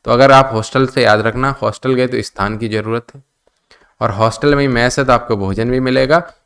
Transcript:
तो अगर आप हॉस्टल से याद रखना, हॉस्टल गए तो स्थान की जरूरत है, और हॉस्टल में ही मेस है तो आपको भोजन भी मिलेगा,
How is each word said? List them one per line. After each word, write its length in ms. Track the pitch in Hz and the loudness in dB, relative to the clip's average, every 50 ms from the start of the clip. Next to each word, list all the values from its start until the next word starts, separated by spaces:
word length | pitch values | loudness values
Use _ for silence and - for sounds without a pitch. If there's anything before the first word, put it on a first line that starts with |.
| - | -4
तो 60 | 120 | 0
अगर 200 | 120 120 135 135 | 2 4 6 6
आप 180 | 135 135 135 135 117 | 6 6 6 4 0
हॉस्टल 340 | 110 107 - - 131 135 123 | -4 -4 -2 -2 0 0 0
से 160 | - 139 120 | 0 0 2
याद 160 | 107 107 107 | 2 2 2
रखना, 300 | 107 113 110 120 131 139 135 - | 0 -2 -4 -2 -4 -4 -4 -4
हॉस्टल 320 | - 107 107 - - 131 131 | -4 -6 -4 -4 -4 -2 0
गए 140 | 123 127 127 | 0 0 -2
तो 140 | 127 113 | -2 -4
स्थान 360 | 104 - - - 98 101 110 107 | -6 -6 -6 -6 -4 -4 -4 -4
की 120 | 117 110 | -6 -4
जरूरत 460 | 107 110 107 110 113 117 113 - - | -4 -4 -4 -4 -6 -6 -6 -10 -18
है, 80 | 139 - _ _ _ _ _ _ _ _ _ _ _ _ _ _ - | -20 -20 _ _ _ _ _ _ _ _ _ _ _ _ _ _ -6
और 100 | - 113 | -4 -4
हॉस्टल 440 | 104 101 110 113 - - - 147 147 | -2 0 0 0 0 0 0 2 2
में 60 | 143 | 2
ही 60 | 143 135 | 2 0
मेस 320 | 127 117 120 127 - - | 0 0 0 0 0 -2
है 60 | 135 | -2
तो 60 | 123 | 0
आपको 260 | 123 117 - - 117 101 | 0 0 0 -2 -4 -4
भोजन 340 | 98 95 95 101 113 120 | -2 -4 -4 -2 -2 -2
भी 80 | 127 131 | -2 -2
मिलेगा, 540 | 131 127 127 131 131 131 151 170 170 - - _ _ | 0 0 0 0 2 2 2 0 0 -2 -12 _ _